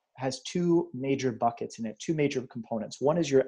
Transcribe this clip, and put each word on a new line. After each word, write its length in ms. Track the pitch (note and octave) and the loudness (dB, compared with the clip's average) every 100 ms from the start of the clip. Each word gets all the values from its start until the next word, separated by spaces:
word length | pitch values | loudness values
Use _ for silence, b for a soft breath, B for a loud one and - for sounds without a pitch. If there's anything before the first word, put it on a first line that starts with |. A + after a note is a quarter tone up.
| _ - | _ -8
has 220 | C3 B2+ | -6 -6
two 440 | - F3+ F3 E3+ - | -4 0 2 2 2
major 360 | B2+ C3+ C3+ B2+ | -4 -2 0 0
buckets 480 | A2+ A#2+ A#2 A2+ - | 0 0 0 -6 -6
in 60 | |
it, 140 | A2+ - | -8 -6
two 160 | - | -4
major 260 | D#3+ C#3+ C#3 - | 0 0 0 -6
components. 520 | B2+ A2+ A2+ G#2+ - | -8 -6 -6 -6 -2
One 160 | C3 E3+ | 2 2
is 120 | D#3 | 4
your 140 | C3+ | 4